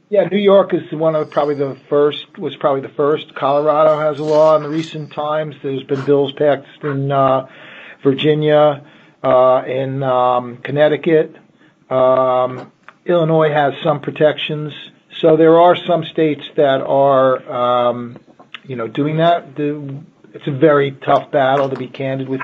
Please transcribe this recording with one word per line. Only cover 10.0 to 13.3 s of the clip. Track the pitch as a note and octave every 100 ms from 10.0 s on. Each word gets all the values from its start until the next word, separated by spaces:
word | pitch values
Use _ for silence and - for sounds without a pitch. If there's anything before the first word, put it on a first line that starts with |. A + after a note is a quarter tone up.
um, | C3+ B2+ B2 B2 B2 A#2+
Connecticut. | - C#3+ D3+ D3 F3 D#3 D#3+ - _ _ _ _ -
Um, | C3 C3 C3 B2+ B2+ B2+ B2+ - _ - _ -
Illinois | F3 D#3+